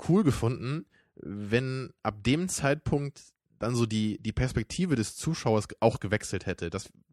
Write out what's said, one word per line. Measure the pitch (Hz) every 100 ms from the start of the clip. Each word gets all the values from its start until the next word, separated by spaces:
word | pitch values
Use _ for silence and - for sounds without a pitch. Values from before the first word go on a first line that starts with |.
| -
cool | 180
gefunden, | 180 131 113 - 117 151 - _ _ -
wenn | 55 101 104 117 131 131 127 -
ab | 110 104
dem | 110 147 185
Zeitpunkt | - 139 147 - 147 143 - - _ _ -
dann | 107 120
so | 117
die, | 110 107 104
die | 110
Perspektive | - 127 - 110 - 180 131
des | 104 -
Zuschauers | - 165 123 110 -
g-, | -
auch | 113 -
gewechselt | 101 104 - 95 -
hätte, | 90 85
dass, | 95 - _ _